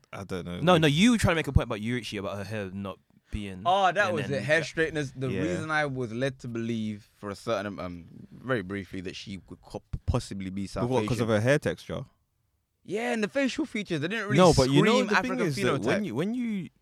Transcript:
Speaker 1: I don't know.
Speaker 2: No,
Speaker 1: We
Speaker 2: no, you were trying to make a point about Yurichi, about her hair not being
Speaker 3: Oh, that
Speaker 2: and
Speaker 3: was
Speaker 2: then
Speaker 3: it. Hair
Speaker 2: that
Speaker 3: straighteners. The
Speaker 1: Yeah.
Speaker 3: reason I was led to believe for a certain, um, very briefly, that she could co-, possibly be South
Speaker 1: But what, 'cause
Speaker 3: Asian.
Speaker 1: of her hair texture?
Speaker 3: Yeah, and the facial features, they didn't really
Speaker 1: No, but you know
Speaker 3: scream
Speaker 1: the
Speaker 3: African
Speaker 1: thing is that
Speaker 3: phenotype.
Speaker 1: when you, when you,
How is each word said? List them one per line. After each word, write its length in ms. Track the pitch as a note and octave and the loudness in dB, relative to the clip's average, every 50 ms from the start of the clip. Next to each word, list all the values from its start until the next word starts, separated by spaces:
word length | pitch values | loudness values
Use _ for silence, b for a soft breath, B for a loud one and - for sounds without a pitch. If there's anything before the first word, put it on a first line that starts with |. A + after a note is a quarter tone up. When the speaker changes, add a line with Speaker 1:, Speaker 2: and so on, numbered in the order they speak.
| - _ - | -18 _ -14
Speaker 1:
I 120 | - G2 | -14 -10
don't 200 | E2+ G2 F#2 E2+ | -6 -6 -6 -6
know. 160 | F2 F2 F2+ | -6 -6 0
Speaker 2:
No, 140 | C#3 E3+ F3+ | 2 4 4
Speaker 1:
We 40 | D#3+ | 6
Speaker 2:
no, 60 | D#3+ | 6
you 260 | D3+ C#3+ D#3 G3 B3 B3 | 4 4 6 6 6 6
were 60 | G#3+ | 4
trying 140 | - F#3+ E3+ | 4 2 2
to 40 | |
make 120 | D#3+ D3+ D3+ | 2 0 2
a 40 | C3+ | 2
point 120 | - C#3 | 0 0
about 160 | A#2 A2+ G#2 | 0 -4 -4
Yurichi, 380 | G#2 A2+ B2 B2 A2+ - - G2+ | -4 -4 -4 -4 -6 -6 -8 -6
about 180 | F#2+ G2 G2 | -6 -6 -6
her 80 | G2+ G2+ | -6 -8
hair 260 | G2 A2 A2 G2+ F#2+ F2+ | -8 -6 -6 -6 -6 -6
not 260 | G2 G2 G2 F2 - _ _ _ _ _ _ | -8 -8 -8 -10 -10 _ _ _ _ _ _
being 320 | - A2 G#2 G2 F#2+ F#2 F#2+ | -8 -8 -8 -8 -10 -4 0
Speaker 3:
Oh, 260 | D3 F#3 G3+ G3 F3+ | 2 2 4 4 2
that 60 | E3 F#3+ G#3 F#3 | 2 2 0 0
Speaker 2:
and 60 | F3+ | 0
Speaker 3:
was 120 | D#3+ - G2+ | -2 -2 -2
Speaker 2:
then 120 | C#3 C3+ | -4 -4
Speaker 3:
it. 40 | G#2 | 0
Hair 160 | C3+ D3+ E3 | 2 2 2
Speaker 2:
that 60 | D#3 | 2
Speaker 3:
straighteners. 460 | - - E3 D#3+ D#3 D#3+ D3+ D3+ C3 - | 0 -2 -2 -2 0 0 -4 -4 -4 -6
The 140 | C3 C3 C3 | -6 -4 -4
Speaker 1:
Yeah. 100 | B2 - D3 | -2 -2 0
Speaker 3:
reason 280 | E3 F3+ - D#3 D#3 | -2 -2 -2 -4 -2
I 160 | D#3 D3+ D3+ | 0 0 0
was 260 | C#3+ C3 B2+ B2+ A2 A2 | 0 -2 -4 -4 -4 -4
led 260 | A#2+ C3 C#3 C3 C3 | -2 -2 -2 -2 -4
to 80 | - B2+ | -10 -8
believe 600 | A#2 A#2 A2+ A2+ A#2 A2+ A2 G#2+ G#2+ G2+ - _ _ | -6 -4 -2 -2 -2 -2 -2 -4 -6 -8 -12 _ _
for 140 | _ - G2+ | _ -8 -8
a 40 | G2 | -8
certain, 460 | - - A#2+ A2+ G2+ G2+ G#2 G2 - | -8 -4 -2 -2 -2 -2 -4 -6 -6
um, 240 | F2 F2+ F2 E2+ E2 - - - - - | -8 -8 -8 -10 -14 -16 -20 -20 -20 -20
very 300 | - - - A#2+ C3 A#2 | -20 -14 -4 -2 -2 -2
briefly, 400 | F2+ F2+ G2 G2+ F#2+ - - F#2+ | -2 -4 -6 -6 -6 -8 -10 -8
that 160 | F2+ F2+ - | -8 -8 -10
she 240 | - - - G2 F2+ - - | -10 -12 -12 -12 -12 -12 -16
could 140 | - - - | -20 -20 -18
co-, 200 | - - G#2 - _ - - - | -12 -12 -12 -10 _ -10 -8 -4
possibly 460 | - - B2 - - - G2 F#2+ F#2+ | -2 -2 -2 -2 -4 -8 -8 -6 -6
be 160 | F#2 G2 G2 | -6 -6 -6
South 160 | F#2 - A2+ A#2 | -6 -4 -4 -2
Speaker 1:
But 80 | A#2+ | 0
what, 160 | B2+ B2 G#2+ G#2+ | 2 0 2 0
'cause 80 | B2 | 0
Speaker 3:
Asian. 60 | A2 A#2+ | 0 2
Speaker 1:
of 60 | G#2+ | 2
her 100 | A2+ G#2 | 2 2
hair 180 | A2 B2+ C#3+ D#3 | 4 4 2 2
texture? 460 | - G#2+ E2 - - - E2+ F2 C3+ - _ _ _ _ _ _ _ _ _ _ _ _ _ _ _ | 2 -2 -4 -4 -8 -10 -10 -10 -10 -12 _ _ _ _ _ _ _ _ _ _ _ _ _ _ _
Speaker 3:
Yeah, 280 | - E3 G#3+ A#3 A#3+ A#3+ | -8 -6 -4 -4 -2 -2
and 100 | A3+ G#3 | -2 -2
the 60 | G3 | -2
facial 360 | - C#4 C#4 B3+ - - D#4 | 0 0 0 0 0 -2 -6
features, 360 | - - G#3+ G3+ - E3+ D3+ | -4 -4 -6 -6 -4 -4 -4
they 80 | C3+ F3 | -2 -2
didn't 160 | G#3 A3+ G#3 | -4 -4 -2
really 100 | G3+ - | 2 6
Speaker 1:
No, 160 | D3 F#3 F3 C#3+ | 8 8 8 8
but 160 | C3 C3 C3 | 8 6 6
you 140 | C#3 C#3+ G3+ | 6 6 6
know 140 | A3 A3+ | 6 6
Speaker 3:
scream 100 | B3+ B3+ | 4 4
Speaker 1:
the 100 | G#3 G#3 | 4 2
Speaker 3:
African 220 | F3+ - B3+ C#4 B3+ | 2 2 0 -2 0
Speaker 1:
thing 80 | A3 | 0
is 80 | E3+ C#3 | 0 0
that 60 | B2+ - | 0 0
Speaker 3:
phenotype. 220 | - D#3 C3+ F#2+ | 2 2 2 0
Speaker 1:
when 200 | - - G3+ G#3+ | 0 0 0 0
you, 100 | E3+ G#2 | -2 -2
when 180 | A#2+ E3 G#3 A#3 | -2 -2 -2 -2
you, 340 | B3+ A#3+ A#3 G#3+ G3 E3 - - _ | -2 -4 -4 -4 -4 -6 -8 -12 _